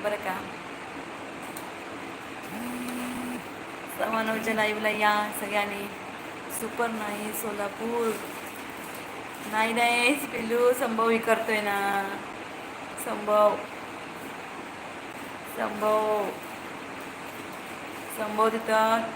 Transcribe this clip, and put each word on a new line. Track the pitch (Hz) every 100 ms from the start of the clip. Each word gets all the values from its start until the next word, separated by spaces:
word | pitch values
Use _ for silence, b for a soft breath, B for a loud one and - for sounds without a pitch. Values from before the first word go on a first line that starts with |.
बरं | 208 208
का. | 190 185 - - - - - - - - - - - - - - - - - - - - - 214 240 247 247 - - 247 247 247 - - - - - -
सव्वा | 208 226
नऊच्या | 220 220 196
लाईव्हला | 220 214 214 214
या | 214 214 208 208 -
सगळ्यांनी. | 202 208 202 202 202 - - - - - -
सुपर | - 226 - 233
नाही | 220 208 208 214
सोलापूर, | 214 226 208 202 196 226 233 226 214 - - - - - - - - - - - - 214
नाही, | 214 226
नाही | 226 240 240 240 285 -
पिल्लू, | 240 226 233 247
संभव | 254 254 220 226
ही | 226
करतोय | 226 226 220 214
ना, | 208 202 196 196 196 202 - - - - - - - - -
संभव, | 214 208 208 208 - - - - - - - - - - - - - - - - - - - - -
संभव, | 220 208 214 214 214 214 202 - - - - - - - - - - - - - - - - - - -
संभव | 214 214 220
तिथं | 226 226 220 220 226 226